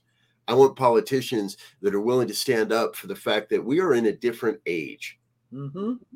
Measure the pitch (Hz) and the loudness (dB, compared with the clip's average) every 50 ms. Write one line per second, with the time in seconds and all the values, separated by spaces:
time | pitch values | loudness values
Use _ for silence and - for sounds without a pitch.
0 | _ _ _ _ _ _ _ _ _ - 120 131 135 131 131 - 131 123 117 110 | _ _ _ _ _ _ _ _ _ 0 6 6 6 6 6 4 2 4 4 4
1 | 104 - 135 131 123 - 127 110 101 98 - - - - _ _ 95 101 98 101 | 2 2 -4 -4 -2 -2 -2 -2 -2 -4 -8 -12 -18 -20 _ _ -4 -2 0 0
2 | 107 123 127 127 120 104 101 - - 135 120 113 110 101 110 113 110 110 - - | 0 2 2 2 0 0 -2 -4 -2 0 2 2 2 2 2 0 0 -2 -4 -10
3 | - 95 98 - - 117 104 107 - - 110 92 82 110 139 175 190 175 131 117 | -12 -12 -12 -8 -4 -2 -2 -2 0 -2 -2 -2 0 0 0 0 2 2 2 2
4 | 113 107 90 - - 120 113 - 127 110 107 - _ - 87 82 76 65 - - | 2 0 -2 0 -4 -4 -4 -2 -4 -4 -4 -4 _ -6 -6 -6 -6 -8 -12 -14
5 | - - - _ _ _ _ _ _ _ 117 135 143 139 139 185 202 226 254 247 | -16 -18 -18 _ _ _ _ _ _ _ -14 -12 -12 -10 -10 -8 -6 -6 -6 -8
6 | - _ - | -12 _ -20